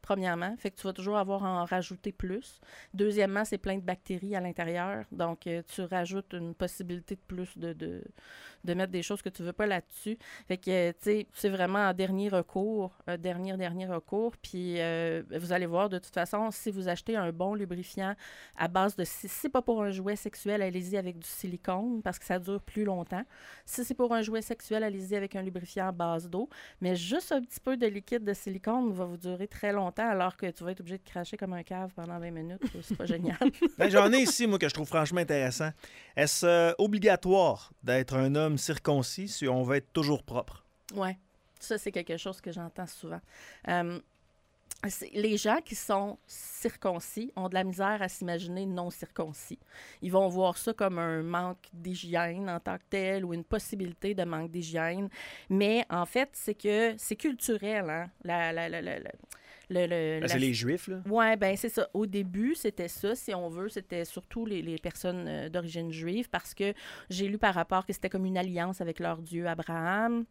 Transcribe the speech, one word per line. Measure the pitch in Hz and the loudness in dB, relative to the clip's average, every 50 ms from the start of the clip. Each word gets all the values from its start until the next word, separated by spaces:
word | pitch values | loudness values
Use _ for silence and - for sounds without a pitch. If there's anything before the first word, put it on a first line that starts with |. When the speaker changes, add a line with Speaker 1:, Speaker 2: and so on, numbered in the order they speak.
Speaker 1:
premièrement. | - - 202 196 185 185 170 165 175 190 226 240 | 0 0 0 2 2 0 0 0 -2 -4 -4 -4
Fait | - 202 | -6 -6
que | 190 - | -6 -4
tu | - | -6
vas | 190 | -6
toujours | 190 190 185 196 208 | -6 -4 -4 0 2
avoir | 208 196 190 196 196 196 | 2 2 2 0 0 0
à | 190 185 175 | 0 0 0
en | 175 | 0
rajouter | 175 185 185 175 - 185 175 - 208 | 0 0 -2 0 -2 -10 -8 -8 -8
plus. | 196 _ - 185 185 226 277 - - - - - - - - - | -6 _ -4 -4 -4 -6 -6 -10 -20 -20 -20 -20 -20 -20 -20 -12
Deuxièmement, | - 190 202 214 202 208 202 196 190 202 220 | 0 2 2 4 4 4 4 4 4 0 0
c'est | - - 196 | 0 -4 -4
plein | - 196 190 | -2 -2 -4
de | 196 | -2
bactéries | 180 180 185 - _ - 190 180 185 196 208 | -2 -4 -4 -4 _ -8 -8 -6 -4 -4 -4
à | 190 | -2
l'intérieur. | 180 180 175 - 170 165 170 175 175 190 202 220 214 - | -2 -4 -4 -4 -4 -2 -2 -2 -2 -2 -4 -6 -8 -10
Donc, | - 180 170 170 165 165 - | -4 -2 -2 -2 -2 -4 -4
euh, | 180 170 170 165 - | -6 -6 -6 -6 -8
tu | - - | -8 -6
rajoutes | 185 165 185 180 175 170 185 196 190 _ | -6 -2 0 -2 -2 -2 -4 -6 -6 _
une | - 175 170 170 165 | -8 -8 -6 -8 -4
possibilité | _ 185 180 - - 190 175 175 175 170 - 202 | _ -4 -6 -4 -8 -8 -8 -8 -8 -6 -10 -10
de | 185 | -10
plus | _ _ 185 180 185 180 - | _ _ -8 -8 -8 -8 -8
de, | 180 165 170 | -8 -8 -8
de, | 165 160 165 - 90 - - - - - - - - - - - - _ - | -6 -6 -8 -8 -8 -8 -12 -14 -18 -20 -20 -20 -20 -20 -20 -20 -20 _ -4
de | 175 175 | -2 0
mettre | 180 190 185 | 0 0 0
des | 185 180 | -2 -4
choses | 170 - 208 202 | -2 -2 -4 -4
que | - 196 | -4 -8
tu | 185 - | -8 -6
veux | 170 170 175 | -8 -8 -2
pas | - 214 | 0 0
là-dessus. | 208 196 175 - _ - - - 208 226 - - - - - - | 2 2 0 -2 _ -18 -8 -6 -6 -6 -6 -8 -18 -18 -18 -6
Fait | - 185 180 | -6 -6 -4
que, | - 185 | 0 2
euh, | 190 185 175 175 | 4 4 4 4
tu | 170 _ - | 2 _ 2
sais, | 214 208 214 202 _ | 2 2 2 2 _
c'est | - - - 202 | -8 0 0 0
vraiment | 190 190 180 175 190 202 208 196 | 2 4 2 4 4 4 4 4
en | 180 | 4
dernier | 180 190 185 190 190 202 208 | 2 2 2 2 2 2 2
recours, | 196 180 170 - - 196 196 214 220 214 190 185 - _ - - | 2 2 2 2 -2 -2 0 0 0 0 -2 -2 -6 _ -6 -6
euh, | 175 | -6
dernier, | 170 165 185 175 175 185 190 190 | -2 -2 -4 -4 -2 -4 -4 -2
dernier | 185 185 175 170 180 185 | -2 -2 -2 -2 -4 -4
recours. | 185 180 165 160 - - 202 226 233 226 - | -4 -4 -4 -4 -2 -2 0 0 0 -2 -6
Puis, | - - - 180 180 180 175 170 | -16 -10 -6 -4 -4 -2 0 0
euh, | 165 170 165 165 170 170 165 165 - - - 160 | 0 0 0 0 0 0 0 -2 -4 -4 -6 -6
vous | 175 170 180 | -2 2 2
allez | 165 180 | 2 2
voir, | 170 170 175 202 208 | 2 2 2 2 2
de | 190 180 | 0 -4
toute | - - | -6 -4
façon, | - 185 175 - - 208 220 220 | 0 0 0 2 2 0 0 0
si | 202 - - 226 | -2 -4 -4 -4
vous | 196 196 185 180 | -2 -2 0 0
achetez | 175 175 - - 226 | -2 -2 -2 -2 0
un | 214 185 170 | 0 0 0
bon | 170 165 180 196 208 | 0 0 0 0 0
lubrifiant | 214 202 180 175 175 180 - - - 190 190 202 - - - - - - - - - | -2 -2 -4 -4 -6 -6 -6 -4 -2 -2 -2 -2 -4 -10 -20 -18 -18 -20 -18 -2 0
à | 165 170 | 0 2
base | 175 190 190 202 202 | 4 4 4 4 2
de | - 180 | 0 -4
si-, | - - - - 190 | -4 -4 -8 -10 -8
si | - - - 294 | -8 -4 -4 2
pas | - 262 | 2 2
pour | 247 - 233 220 | 2 4 2 2
un | 208 202 | 2 0
jouet | 190 190 185 196 208 | 0 -2 -2 -2 -2
sexuel, | 208 - 208 - - - 202 208 208 | -2 -4 -8 -10 -4 -2 0 2 2
allez-y | 196 190 175 185 180 180 196 202 | 2 0 0 -2 -2 0 -2 -2
avec | 185 180 175 165 | -2 -2 -6 -8
du | 165 | -10
silicone | - - - - 185 180 175 _ - 185 185 214 247 240 220 | -10 -10 -6 -6 -6 -6 -4 _ -2 0 0 0 0 -2 -2
parce | 214 190 175 - | -2 -4 -4 -4
que | - | -2
ça | - 185 185 | -2 -2 -2
dure | 175 180 196 202 | 0 -2 -4 -4
plus | - - - 208 214 | -6 -6 -2 0 0
longtemps. | 202 190 175 170 - - 180 247 _ - - - - - - - | 0 0 -2 -4 -4 -4 -6 -6 _ -12 -20 -20 -20 -20 -20 -14
Si | - - - 247 | -10 -6 -6 -4
c'est | - 262 | -4 2
pour | - 254 233 | 2 2 4
un | 233 226 | 4 2
jouet | 220 214 220 220 | 2 2 0 -2
sexuel, | 214 - 233 - - - 214 220 220 | -2 -2 -6 -8 -2 -2 0 2 2
allez-y | 214 196 196 185 185 202 | 0 -2 -4 -2 -2 0
avec | 202 196 196 - | 0 -2 -2 -4
un | 196 | -4
lubrifiant | 190 190 180 185 175 - - 196 185 190 | -4 -4 -4 -6 -8 -6 -4 -2 -2 -2
à | |
base | 180 170 170 170 170 165 170 175 | 0 0 0 0 0 0 -2 -2
d'eau. | 170 185 233 - - - - - - - | -2 -2 -2 -4 -6 -16 -20 -20 -10 -2
Mais | 185 180 180 | 0 2 2
juste | 175 170 175 233 349 - - | 2 0 0 0 0 2 2
un | 320 269 | 0 0
petit | 247 - - - | 0 -2 -10 -6
peu | _ 262 262 247 | _ -2 0 2
de | 247 | 2
liquide | 220 202 202 196 - 233 240 220 | 0 0 -2 -4 -2 -2 0 0
de | 202 202 | 0 -2
silicone | - - 202 190 190 - 214 226 254 254 233 | -2 -4 -6 -8 -4 0 0 2 2 2 2
va | 196 180 185 | 0 0 -2
vous | 175 175 | -4 -4
durer | 175 175 180 180 180 196 208 | -6 -6 -6 -4 -4 -6 -8
très | - - - 208 | -6 -4 0 0
longtemps | 202 202 196 180 175 | 2 2 0 0 0
alors | - 220 233 208 190 180 185 180 | 0 0 2 2 2 2 0 0
que | - - 180 | -2 -6 -6
tu | 170 - 170 | -6 -6 -6
vas | 175 | -6
être | 190 185 | -6 -6
obligé | 185 170 185 185 | -8 -10 -10 -10
de | _ | _
cracher | - - 180 175 - - | -10 -8 -8 -8 -6 -6
comme | 214 202 190 | -6 -6 -4
un | 185 175 | -4 -6
cave | 165 - 190 185 190 185 185 | -6 -6 -6 -6 -6 -8 -8
pendant | - 170 170 175 175 | -10 -10 -8 -8 -8
vingt | 170 170 | -8 -8
minutes. | 170 160 160 170 180 190 - 254 - 175 | -6 -6 -8 -8 -8 -6 -6 -6 -6 -6
C'est | 170 - 214 | -6 -6 -4
pas | - - | -4 0
génial. | 175 - 170 180 - 180 - | 0 0 0 0 -2 0 4
Speaker 2:
<laughs> | 254 277 - - 339 320 - - | 4 4 4 4 2 2 4 4
Speaker 3:
Ben, | 175 202 | 4 8
j'en | 190 208 202 214 | 8 8 8 10
ai | 233 269 | 8 8
ici, | 262 240 - - 233 226 | 6 6 4 4 4 4
moi, | 202 180 | 4 4
que | 175 147 | 4 2
je | - | 0
trouve | - 156 - | -2 -4 2
franchement | - 165 151 147 170 175 | 4 2 4 4 2 0
intéressant. | 170 - 151 143 135 127 120 - 156 156 156 - - - - - - - - | 2 2 2 2 2 2 0 0 -2 -4 -4 -8 -16 -20 -20 -20 -20 -6 2
Est-ce, | - 147 151 - - - | 2 4 4 4 4 6
euh, | 175 170 170 170 170 170 - | 8 8 8 8 6 6 6
obligatoire | 190 214 208 208 185 214 190 175 - 185 185 196 180 156 113 95 - - - _ - | 4 4 4 6 6 6 6 6 6 6 8 8 8 6 4 2 -4 -18 -20 _ 0
d'être | 120 123 131 131 - 131 | 4 4 4 4 2 2
un | 131 131 135 139 | 4 4 4 4
homme | 151 156 156 151 135 | 4 4 4 2 2
circoncis | - - 156 - - - 147 139 127 - - - 190 202 | 0 0 -2 0 2 4 4 4 4 0 -2 -6 -6 -6
si | - - 151 | -4 -2 0
on | 131 127 127 | 2 2 2
veut | 127 123 139 | 4 4 4
être | 147 139 _ | 2 2 _
toujours | _ 170 151 143 147 135 - | _ 2 4 4 2 0 0
propre ? | - 117 123 - - - - _ _ _ _ _ - 190 | -4 -4 -4 -4 -4 -12 -20 _ _ _ _ _ -10 -4
Speaker 1:
Ouais. | 202 190 185 185 185 _ _ _ _ _ _ _ - | -2 -2 -2 -2 -6 _ _ _ _ _ _ _ -16
Ça, | - - 226 208 | -6 -4 -4 -2
c'est | - 208 | -2 -4
quelque | 196 180 175 - 165 | -4 -4 -4 -4 -6
chose | 170 - 196 190 - | -6 -6 -8 -10 -8
que | - 185 | -10 -10
j'entends | 170 196 170 170 - - 185 165 | -8 -8 -10 -10 -8 -10 -10 -10
souvent. | - - - 160 165 175 - _ - - - - - - - - | -10 -14 -12 -10 -12 -12 -14 _ -20 -20 -20 -20 -20 -12 -2 0
Euh, | 180 180 175 170 175 175 - _ _ _ _ _ _ _ _ _ _ _ _ _ - - - 202 | 2 2 2 0 -4 -8 -10 _ _ _ _ _ _ _ _ _ _ _ _ _ -12 -8 -6 -6
c'est, | 185 - - - - | -6 -6 -10 -6 -2
les | 202 208 220 214 | 0 2 2 2
gens | 208 - 214 226 311 226 | 2 4 2 2 2 0
qui | - - | -4 -10
sont | - - - 208 196 202 208 202 - _ | -10 -2 0 2 2 2 -2 -6 -10 _
circoncis | _ - - - - - - - 226 - - - 196 180 170 - - - 208 226 262 - | _ -18 -16 -14 -12 -12 -4 -4 -4 -4 0 -2 -2 -2 -2 -6 -8 -6 -6 -6 -6 -6
ont | 196 185 185 | -4 -4 0
de | 180 | 2
la | 185 185 | 2 0
misère | 190 185 180 196 196 214 208 | 0 0 0 2 2 2 0
à | 196 185 | -2 -4
s'imaginer | - - 190 175 175 170 190 170 175 185 196 | -4 -4 -4 -2 -2 -2 -4 -4 -4 -4 -4
non | 196 185 175 175 175 | -2 -2 -2 -4 -6
circoncis. | - - - - _ - 175 156 151 - - - - - _ _ - - - - - - | -6 -10 -14 -10 _ -6 -4 -4 -6 -12 -12 -14 -14 -16 _ _ -20 -20 -20 -20 -14 -8
Ils | - 185 | -4 4
vont | 180 190 196 185 | 6 6 6 6
voir | 175 185 185 180 175 - | 4 4 4 4 2 2
ça | - 233 | -2 -4
comme | 220 - 208 196 180 170 | 0 2 2 2 2 0
un | 170 165 160 160 | 0 0 0 0
manque | 160 165 175 175 180 180 180 - - - | -2 0 0 0 -2 -2 -6 -8 -12 -20
d'hygiène | - 170 170 180 180 185 - 175 170 170 170 170 170 185 202 190 | -16 -10 -6 -6 -6 -6 -6 -2 0 0 0 0 -2 -4 -4 -4
en | 175 170 | -4 -4
tant | - 196 190 185 | -4 -4 -6 -6
que | _ _ | _ _
tel | - 196 190 190 190 196 190 | -2 0 2 2 0 0 0
ou | 180 | -2
une | 170 170 170 | -4 -4 -2
possibilité | _ - 214 - - - 202 190 175 175 _ - 196 208 | _ -2 -2 -2 -4 -6 -4 -4 -6 -6 _ -2 -2 0
de | 185 175 | 0 0
manque | 175 165 156 165 170 | -2 -2 -4 -4 -4
d'hygiène. | 165 175 170 160 165 165 160 165 175 190 202 196 - - - - - - - - | -4 -6 -6 -2 -2 0 0 0 0 -2 -4 -4 -6 -10 -14 -14 -14 -16 -2 2
Mais | 190 196 202 202 220 233 - _ | 4 6 6 6 4 4 2 _
en | 165 175 175 | 0 -2 -2
fait, | 170 - 247 269 269 | 2 2 0 0 2
c'est | - - - - 208 | -2 -8 -4 -4 -4
que | - - 208 208 214 226 233 220 220 | -2 0 2 4 4 4 2 0 -2
c'est | - - 220 | -4 -6 -4
culturel, | - - 311 269 233 - - 226 202 202 208 220 208 190 160 | 0 0 -2 0 0 0 0 0 0 0 -2 -2 0 0 0
hein, | 156 165 175 180 _ _ - | -2 -4 -4 -6 _ _ -4
la, | 175 170 170 170 165 | -2 0 2 2 2
la, | 165 165 170 165 | 0 0 -2 -2
la, | 170 170 | -4 -4
la, | 170 175 - - | -4 -6 -6 -6
la, | - - - - - _ - - - - - - - _ | -8 -10 -12 -14 -16 _ -20 -20 -20 -20 -20 -20 -10 _
le, | 180 180 175 | 2 2 4
le, | 170 175 170 160 156 160 160 | 4 4 2 2 2 2 0
Speaker 3:
Ben, | 156 131 | 2 2
c'est | - | 2
Speaker 1:
la | - | 4
Speaker 3:
les | 131 135 | 4 4
Juifs, | 123 113 117 120 156 185 - - | 2 2 2 0 0 0 -2 -6
là. | 185 185 185 196 | -8 -6 -2 2
Speaker 1:
Ouais, | 208 226 226 220 220 | 4 6 6 6 6
ben | 208 196 190 196 | 6 4 2 2
c'est | 196 - 233 | 2 -2 -2
ça. | - - 202 - _ | 2 0 0 2 _
Au | 196 214 | 0 0
début, | 220 185 202 196 185 180 196 220 262 330 | 2 0 0 -2 0 0 0 2 2 2
c'était | - - 269 254 - 175 175 | 2 0 -2 -2 -2 -6 -6
ça, | - - - 202 226 | -6 -2 0 0 0
si | 254 - - 202 | -2 -2 -4 -4
on | 180 180 170 | -4 -4 -4
veut. | 165 170 190 214 | -4 -4 -6 -6
C'était | - 202 185 _ 175 175 170 | -6 -8 -8 _ -4 -4 -4
surtout | 165 - 190 - _ - 233 226 | -4 -6 -12 -12 _ -6 -6 -4
les, | 220 208 180 | -2 -2 -2
les | 156 165 165 | -2 -4 -4
personnes, | 160 - 175 160 - - 180 180 180 175 | -4 -4 -6 -8 -4 -4 -2 -2 -2 -4
euh, | 160 156 151 135 160 | -4 -4 -4 -6 -2
d'origine | 160 180 170 165 160 170 165 165 | -4 -4 -4 -2 -4 -4 -4 -4
juive | 160 160 160 170 185 226 247 - | -4 -4 -4 -2 -2 -2 -2 -2
parce | - 175 - - | -4 -4 -4 -6
que | - - 196 202 202 - - - - - - - | -4 -2 -2 -2 -2 -4 -10 -16 -16 -16 -10 -8
j'ai | 185 180 196 196 | -4 -2 0 0
lu | 202 214 | 0 4
par | - 208 185 | 4 4 4
rapport | 180 170 - 190 185 190 | 4 2 2 2 0 0
que | - 196 | 0 -6
c'était | - - 190 | -4 -2 -2
comme | - 190 185 | -2 0 0
une | 190 190 | 0 0
alliance | 185 180 190 180 175 170 180 190 - | 0 0 0 0 -2 -2 -2 -2 -4
avec | 185 170 165 - | -4 -4 -4 -2
leur | 170 170 165 160 | -2 -2 -2 -4
dieu | 165 160 170 170 175 175 | -6 -6 -4 -2 -2 -2
Abraham. | 165 170 160 - 165 165 165 170 190 208 220 233 240 233 233 - | -2 -2 -4 -4 -2 -2 0 0 2 2 2 2 2 0 -2 -4